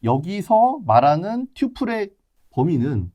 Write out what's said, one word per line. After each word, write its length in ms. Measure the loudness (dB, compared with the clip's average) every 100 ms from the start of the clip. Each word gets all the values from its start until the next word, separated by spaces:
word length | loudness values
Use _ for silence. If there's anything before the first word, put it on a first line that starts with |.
여기서 720 | 0 -2 -2 -8 0 4 4 0 2
말하는 640 | 4 4 2 -2 -6 -8
튜플의 600 | -6 -6 -4 -4 -4 -6 _ _ _ _
범위는 600 | -2 0 0 0 -2 -6